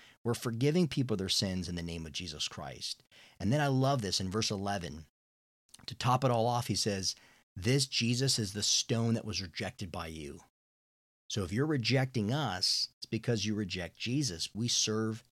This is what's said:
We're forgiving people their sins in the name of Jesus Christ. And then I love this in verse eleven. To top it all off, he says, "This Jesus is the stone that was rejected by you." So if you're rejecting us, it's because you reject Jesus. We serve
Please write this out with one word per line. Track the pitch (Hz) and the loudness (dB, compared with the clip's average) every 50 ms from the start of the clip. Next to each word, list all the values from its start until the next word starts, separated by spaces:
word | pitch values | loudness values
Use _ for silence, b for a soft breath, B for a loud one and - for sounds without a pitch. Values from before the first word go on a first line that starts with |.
| B B B B - | B B B B -2
We're | 117 117 | -2 -2
forgiving | - - 123 117 113 127 147 151 180 180 135 | -2 -2 -4 -2 2 2 4 4 4 2 2
people | - 147 131 123 110 | 2 0 0 0 0
their | 95 95 95 | 0 0 0
sins | - - 107 95 92 92 87 82 | 0 2 2 2 0 -2 -2 -2
in | 87 | -4
the | 87 | -4
name | 85 85 85 85 80 | -4 -4 -4 -6 -8
of | 78 | -8
Jesus | 73 - 90 85 76 76 - - | -8 -8 -8 -8 -6 -6 -6 -6
Christ. | - - 78 67 64 - - - - - _ B B B B B B B | -6 -8 -10 -10 -10 -8 -8 -8 -8 -10 _ B B B B B B B
And | - 98 127 | 0 2 4
then | 151 | 4
I | 147 | 4
love | 139 135 131 131 135 143 131 | 4 4 4 4 4 4 2
this | 107 95 - - | 2 0 -2 -2
in | 95 92 | -2 0
verse | 90 110 110 - | 0 0 0 0
eleven. | 110 98 98 101 101 101 85 76 71 80 80 - _ _ _ _ _ _ _ _ _ _ _ _ - - - | 0 -2 -2 -2 -2 -2 -4 -6 -8 -10 -14 -18 _ _ _ _ _ _ _ _ _ _ _ _ -20 -18 -14
To | - - | -12 -8
top | - - 127 127 127 135 | -2 2 2 4 4 4
it | 131 | 2
all | 120 113 110 | 4 4 4
off, | 120 120 120 117 | 2 2 0 0
he | - 104 | 0 -2
says, | - - 110 101 95 92 90 B B B B B B B _ _ | 0 0 0 0 0 -2 -4 B B B B B B B _ _
"This | 95 90 113 131 143 131 | -2 0 2 2 2 2
Jesus | - - - 117 117 123 120 135 135 131 | 0 0 0 2 2 2 2 2 2 2
is | - 110 95 101 | 2 0 -2 -2
the | 104 | -2
stone | 101 - - - - - 127 113 117 117 113 | 0 2 2 2 2 2 2 2 4 2 2
that | 110 - | 2 0
was | 107 92 85 | -2 -4 -4
rejected | 95 87 - - 104 95 - - 104 87 | -6 -6 -6 -6 -6 -6 -6 -6 -8 -6
by | 85 92 85 | -6 -6 -6
you." | 82 80 78 76 71 71 - - _ _ _ _ _ _ _ _ _ _ _ _ _ _ _ _ - | -6 -8 -8 -8 -10 -10 -12 -16 _ _ _ _ _ _ _ _ _ _ _ _ _ _ _ _ -6
So | - 107 95 | -4 -2 -2
if | 80 98 | 0 0
you're | 117 143 | 0 2
rejecting | 156 156 139 110 123 127 135 135 131 - 120 104 101 127 | 2 2 2 2 4 4 4 2 2 0 0 0 2 0
us, | 151 151 113 90 92 - - - - - - _ | 0 0 -2 0 0 0 2 2 0 0 -2 _
it's | _ - | _ -6
because | - - 110 - - 120 107 98 | -4 -4 -2 0 0 0 0 0
you | 107 107 | 0 0
reject | 101 107 90 90 90 87 85 - | 0 -2 -2 -4 -4 -6 -6 -8
Jesus. | - - 113 123 147 147 117 87 82 - - - | -6 -4 -2 0 0 0 0 -2 -4 -6 -6 -4
We | 98 117 | -2 0
serve | 120 - - - 110 107 110 110 110 110 110 - _ _ | 0 2 2 2 2 2 0 0 0 -2 -6 -10 _ _